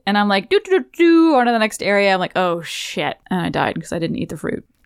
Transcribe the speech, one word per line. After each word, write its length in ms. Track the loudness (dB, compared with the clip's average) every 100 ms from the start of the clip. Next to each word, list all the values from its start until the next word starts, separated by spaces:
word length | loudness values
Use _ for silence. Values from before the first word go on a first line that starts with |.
| -2
and 100 | 0
I'm 120 | 2
like, 200 | 0 0
"Doo, 120 | 0
doo, 140 | 2 0
doo, 80 | -2
doo," 420 | 2 4 6 6
on 100 | 4
to 80 | 2
the 60 | 2
next 240 | 0 -2
area. 320 | -2 2 2
I'm 60 | 2
like, 120 | 0 -2
"Oh, 260 | -2 -2
shit." 560 | -6 -12 -10 -6 -6 -8 -6
And 120 | -4
I 80 | -2
died 240 | -2 -2
'cause 180 | -4 -8
I 60 | -6
didn't 180 | -6 -6
eat 140 | -8
the 80 | -8
fruit. 260 | -8 -8 -12 _